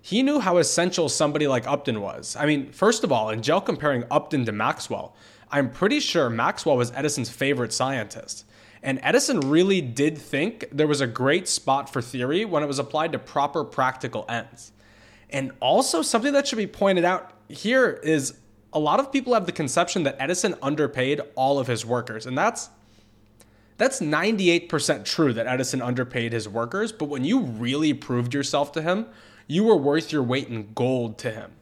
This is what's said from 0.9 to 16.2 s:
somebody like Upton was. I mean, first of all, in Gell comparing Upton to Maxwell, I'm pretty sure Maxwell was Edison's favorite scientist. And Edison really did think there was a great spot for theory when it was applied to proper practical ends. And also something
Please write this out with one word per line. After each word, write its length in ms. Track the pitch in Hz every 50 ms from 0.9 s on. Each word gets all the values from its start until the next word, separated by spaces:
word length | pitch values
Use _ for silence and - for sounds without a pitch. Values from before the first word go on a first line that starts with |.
| 180 - 160 131
somebody 380 | - - 156 151 143 147 151
like 200 | 139 131 120 117
Upton 340 | 127 143 139 - 135 113 107
was. 340 | 101 92 - - - - - -
I 60 | 143
mean, 260 | 151 151 139 - -
first 320 | - - 190 220 233 233 -
of 80 | 180
all, 180 | 131 113 110 110
in 120 | 107 113
Gell 200 | 107 135 156 196
comparing 440 | 190 - - 120 143 147 139 120 117 -
Upton 340 | 135 151 - - 156 139 120
to 60 | 110
Maxwell, 640 | 104 104 107 135 156 - - - 110 98 - - - - - - - - - _
I'm 180 | - 143 139 120
pretty 300 | 117 - 180 214 285 294
sure 300 | 285 - - 175 139 120
Maxwell 480 | 117 113 123 165 - - - 160 143
was 140 | 123 120 120 -
Edison's 360 | 135 139 151 - 135 120 -
favorite 440 | - - 139 139 143 123 120 110 -
scientist. 720 | - 127 131 135 123 107 - - 113 - - - - - _ - - - - - -
And 200 | - 139 135 131 -
Edison 380 | 135 185 269 - - 269 180
really 400 | 135 135 147 165 185 196 196 180
did 360 | 147 123 117 135 143 156 160
think 520 | 143 - - - 135 160 220 233 - 135 -
there 160 | 143 139 151
was 140 | 151 147 135
a 40 | 139
great 440 | 117 113 - 127 135 151 180 180 -
spot 420 | - - - 139 135 139 135 -
for 100 | - 135
theory 440 | 120 - - 127 123 131 151 185 226
when 180 | 214 170 147 151
it 40 |
was 120 | 143 139 135
applied 320 | 131 - - 151 160 170
to 80 | 147 120
proper 460 | - - - 147 139 143 - 165 139
practical 600 | 110 - - 131 127 127 - - 123 120 110 - -
ends. 420 | 120 117 113 - - - - - _ _ - - - - - - - - _ -
And 220 | - 277 135 127 - -
also 420 | 117 127 160 220 269 - - 330
something 300 | 285 - - 226